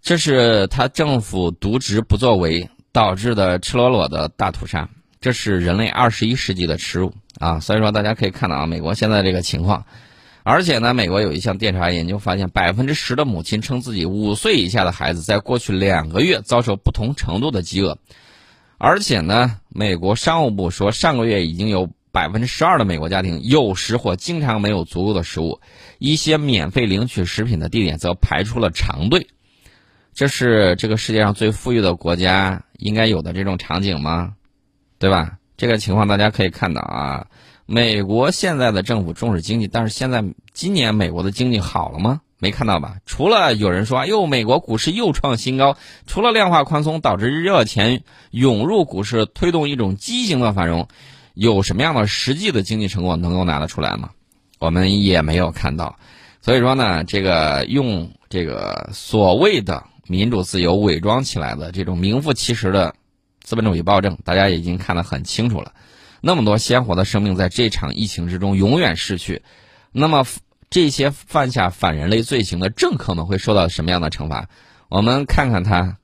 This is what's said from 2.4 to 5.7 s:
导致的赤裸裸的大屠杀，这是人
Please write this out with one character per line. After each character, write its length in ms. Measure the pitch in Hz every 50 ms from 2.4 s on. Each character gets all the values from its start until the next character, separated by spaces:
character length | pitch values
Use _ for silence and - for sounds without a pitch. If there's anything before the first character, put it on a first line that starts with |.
| 90 80 82 85 87 - _ _ _ _
导 240 | _ 123 110 101 95
致 200 | 95 104 123 117
的 240 | 104 98 92 90 90
赤 180 | - - - 123
裸 120 | 123 127
裸 180 | 127 107 85 67
的 220 | 73 78 78 78
大 220 | - _ - 92
屠 140 | 85 - -
杀， 240 | 80 - 82 78 - - _ _ _ _ _
这 120 | - 127
是 280 | 123 - - 110 98 90
人 160 | 87 87